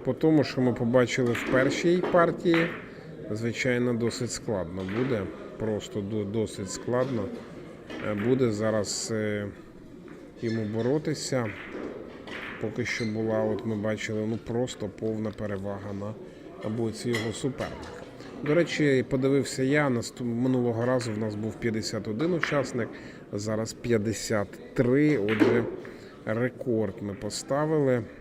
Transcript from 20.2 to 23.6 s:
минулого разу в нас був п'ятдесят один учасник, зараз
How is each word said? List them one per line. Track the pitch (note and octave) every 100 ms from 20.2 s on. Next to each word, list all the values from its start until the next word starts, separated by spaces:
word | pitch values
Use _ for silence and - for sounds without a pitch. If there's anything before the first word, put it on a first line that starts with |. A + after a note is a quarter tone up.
| B2 A#2
минулого | B2+ B2+ A#2+ A2+ A#2+
разу | B2+ A#2
в | G#2+
нас | A2 G#2
був | A2 G#2
п'ятдесят | A#2 A2 G#2 A2 A2+
один | G#2+ D#3+
учасник, | F3 - D3 B2+ B2 A2 - - - -
зараз | G#2 G#2+ G#2+